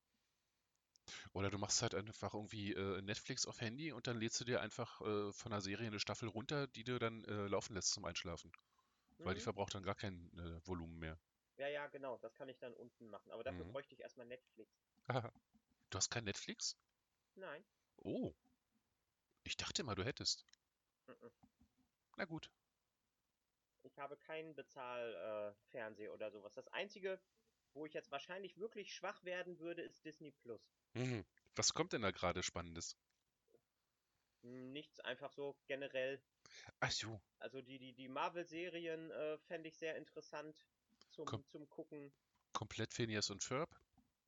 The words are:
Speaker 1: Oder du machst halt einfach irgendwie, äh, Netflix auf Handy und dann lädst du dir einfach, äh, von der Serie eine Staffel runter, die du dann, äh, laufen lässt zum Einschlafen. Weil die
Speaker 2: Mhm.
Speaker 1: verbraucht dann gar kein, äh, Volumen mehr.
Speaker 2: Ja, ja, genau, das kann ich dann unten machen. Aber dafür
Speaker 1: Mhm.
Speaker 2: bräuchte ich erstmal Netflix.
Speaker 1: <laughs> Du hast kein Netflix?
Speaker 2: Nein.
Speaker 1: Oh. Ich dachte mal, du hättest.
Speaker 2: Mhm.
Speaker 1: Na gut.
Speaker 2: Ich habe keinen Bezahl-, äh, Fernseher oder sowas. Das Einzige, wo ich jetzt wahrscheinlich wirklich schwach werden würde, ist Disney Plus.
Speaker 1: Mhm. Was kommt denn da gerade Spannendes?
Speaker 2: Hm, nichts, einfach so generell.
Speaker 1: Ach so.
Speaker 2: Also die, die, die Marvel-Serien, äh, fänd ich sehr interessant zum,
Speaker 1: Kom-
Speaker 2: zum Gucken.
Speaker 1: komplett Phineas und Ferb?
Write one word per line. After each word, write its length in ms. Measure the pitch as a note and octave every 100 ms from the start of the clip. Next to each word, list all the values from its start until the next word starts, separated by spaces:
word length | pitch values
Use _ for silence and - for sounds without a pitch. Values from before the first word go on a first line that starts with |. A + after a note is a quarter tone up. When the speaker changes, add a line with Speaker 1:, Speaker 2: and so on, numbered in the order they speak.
| _ _ _ _ _ _ _ _ _ - - - -
Speaker 1:
Oder 160 | G2 G2
du 80 | G2
machst 240 | G2+ -
halt 140 | A#2 F#2+
einfach 380 | G#2+ - G#2 G#2+
irgendwie, 380 | G#2 G#2+ G2
äh, 280 | - G2 F#2
Netflix 460 | G2 A2 - B2+ -
auf 120 | -
Handy 320 | A2+ B2+ D#3+
und 140 | A#2+ C3
dann 140 | A#2
lädst 200 | A2+ -
du 60 | A#2+
dir 160 | A#2
einfach, 400 | G#2+ - A2+ -
äh, 320 | G#2+ G#2 G2+
von 180 | - -
der 100 | G#2
Serie 260 | F#2+ G2+ A2+
eine 120 | G#2
Staffel 300 | - G2+ A2+
runter, 380 | G#2+ C3+ D3 C3+
die 160 | -
du 160 | B2 B2
dann, 240 | A2+ A2+ G#2
äh, 220 | G#2 G2+
laufen 260 | G2 -
lässt 180 | G2 -
zum 140 | - E2+
Einschlafen. 460 | F2 F2 E2 - - _ _ _ _ _ -
Weil 160 | -
die 60 | G2
Speaker 2:
Mhm. 40 | A2+
Speaker 1:
verbraucht 280 | G2+ G2
dann 100 | G2+
gar 120 | F#2 G2
kein, 360 | G2+ F2+ E2+ E2+
äh, 280 | E2+ E2 F#2
Volumen 320 | F2+ E2 E2
mehr. 180 | D#2+ E2 _ _ _ -
Speaker 2:
Ja, 100 | C#3
ja, 200 | D3 D3
genau, 300 | C#3 C3+ A2
das 140 | A2+ -
kann 140 | C3+
ich 100 | A#2+
dann 140 | B2+ -
unten 340 | A#2+ - A2+
machen. 220 | G2 -
Aber 120 | A2
dafür 220 | - F2+ E2+
Speaker 1:
Mhm. 60 |
Speaker 2:
bräuchte 220 | C3 C#3+ A#2+
ich 60 |
erstmal 260 | - - A#2+
Netflix. 440 | B2+ _ - G#2+ _ _ _ -
Speaker 1:
<laughs> 320 | B2 A2 - _ - _ _ -
Du 80 | F#2+
hast 120 | -
kein 120 | A#2+
Netflix? 540 | G#2 - - A3+ - - _ _ _ _ _ -
Speaker 2:
Nein. 300 | F#3 D3 - _ _ -
Speaker 1:
Oh. 360 | F#3+ A#3+ A3+ - _ _ _ _ _ _ _ _ _ _
Ich 140 | - -
dachte 260 | - -
mal, 120 | C#3+ F#2
du 100 | A2
hättest. 400 | - - - - - _ _ _ _ -
Speaker 2:
Mhm. 240 | - A#2 - - _ - _ _ _ _ -
Speaker 1:
Na 80 | F3+
gut. 260 | D#3+ - _ _ _ _ _ _ _ _ _ _ _ _ _
Speaker 2:
Ich 140 | C3+ -
habe 180 | C#3+ C#3+
keinen 360 | - D#3+ D#3+ C#3
Bezahl-, 1000 | C3+ C#3 B2 B2 A#2 F2 G#2 G#2+ G#2 G#2
äh, 160 | _
Fernseher 420 | B2+ A2 G#2 G#2
oder 160 | F2 G#2+
sowas. 220 | G#2 G2+
Das 140 | - -
Einzige, 500 | C#3 G3+ G#3 F#3+ F#3 _ _ _ _ _
wo 120 | C#3 D3+
ich 80 |
jetzt 180 | D#3+ -
wahrscheinlich 460 | C#3 - F#3 F#3+ E3
wirklich 360 | A3+ G#3+ F#3+
schwach 300 | - F#3 G#3
werden 340 | F3+ F3+ F3+ D#3+
würde, 220 | E3+ E3+
ist 220 | - - D#3
Disney 260 | D3+ D3+
Plus. 300 | - A#2+ G#2+ - _ _
Speaker 1:
Mhm. 320 | A2+ B2+ A#2 F2 _ _ -
Was 180 | -
kommt 200 | - G2+
denn 80 | D3
da 100 | G2
gerade 320 | - F2+ F2+
Spannendes? 540 | - E2+ E2+ E2+ - - _ _ _ _ _ - _ _ _ _ _ _ _ _
Speaker 2:
Hm, 300 | B2 B2+ B2+
nichts, 260 | C#3+ D3+ -
einfach 320 | - B2+ C3+
so 260 | - C#3+ C3+ -
generell. 540 | C#3 C#3 C3 C3 C3+ - _ - - - -
Speaker 1:
Ach 100 | B2+
so. 300 | - G#2+ A2 - -
Speaker 2:
Also 220 | - C3
die, 180 | B2+ C3+
die, 140 | C3
die 160 | A#2+ C3
Marvel-Serien, 1000 | C#3 E3 E3+ D#3 D#3+ F3+ E3+ E3 D#3+ D#3+
äh, 260 | A2 D3+ D3+
fänd 260 | - E3+ D#3+
ich 120 | -
sehr 180 | D#3+ C3
interessant 720 | D#3 D#3 - D3+ D#3 - - _ _ - -
zum, 140 | - D3+
Speaker 1:
Kom- 220 | A2+ -
Speaker 2:
zum 220 | D#3+ D3
Gucken. 420 | - - D3+ C#3+ - _ _ _
Speaker 1:
komplett 420 | - A2 - G#2+
Phineas 360 | - A2+ G#2+ -
und 120 | G2
Ferb? 300 | - C3 E3+ - _ - - _